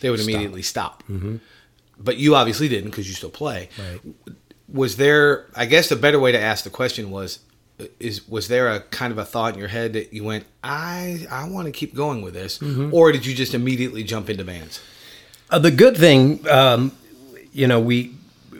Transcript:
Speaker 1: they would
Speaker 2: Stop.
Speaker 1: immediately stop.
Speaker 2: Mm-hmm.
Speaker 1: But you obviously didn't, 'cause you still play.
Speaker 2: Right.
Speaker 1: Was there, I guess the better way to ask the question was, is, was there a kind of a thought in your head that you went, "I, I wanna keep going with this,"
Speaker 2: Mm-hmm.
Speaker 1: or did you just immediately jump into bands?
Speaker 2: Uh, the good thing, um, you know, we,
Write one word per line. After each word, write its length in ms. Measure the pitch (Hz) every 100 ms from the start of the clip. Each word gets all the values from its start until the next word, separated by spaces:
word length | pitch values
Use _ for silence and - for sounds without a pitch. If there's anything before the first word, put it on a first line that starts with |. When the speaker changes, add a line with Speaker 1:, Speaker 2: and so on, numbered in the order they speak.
Speaker 1:
they 80 | 131
would 100 | 113
Speaker 2:
Stop. 100 | 107
Speaker 1:
immediately 320 | 107 104 92
stop. 400 | - - 87 -
Speaker 2:
Mm-hmm. 340 | - 98 101 110 - _ _ _ _ -
Speaker 1:
But 180 | 107 117
you 160 | 147
obviously 320 | 139 117 107 151
didn't, 220 | 107 104
'cause 160 | 107 95
you 60 |
still 160 | 92 78
play. 400 | - 147 98 90 -
Speaker 2:
Right. 360 | 95 87 80 - - - _ _ -
Speaker 1:
Was 300 | 135 131 101
there, 480 | 143 151 147 135 -
I 100 | 117
guess 220 | 117 156 160
the 60 |
better 240 | 127 147 147
way 120 | 127
to 80 | 120
ask 240 | 110 104
the 60 | 98
question 420 | - 127 - 101
was, 280 | 98 92 - _ _ _ - 104 -
is, 280 | 117 98 -
was 200 | 110 98
there 220 | 123 123
a 100 | 104
kind 300 | - - 127
of 60 | 107
a 60 |
thought 280 | 101 117 113
in 60 | 98
your 80 | 98
head 260 | 117 117
that 200 | 110 -
you 100 | 110
went, 220 | 107 107 - _
"I, 600 | 123 147 170 180 180 170 -
I 180 | 131 160
wanna 220 | 190 160
keep 220 | - 147
going 280 | 123 147 123
with 120 | 92
this," 240 | 87 95 -
Speaker 2:
Mm-hmm. 340 | 147 131 147
Speaker 1:
or 180 | 165 160
did 140 | 139
you 100 | 123
just 180 | 127 127
immediately 500 | 123 127 123 127 113
jump 260 | 107 110 98
into 140 | 98
bands? 360 | 90 87 78 - - - - - _ - -
Speaker 2:
Uh, 100 | 170
the 120 | 165
good 240 | 131 254
thing, 500 | 202 165 135 131 151 -
um, 420 | 135 135 120 135 - _ - - - -
you 140 | - 127
know, 120 | 117
we, 340 | 117 120 123 - _ _ _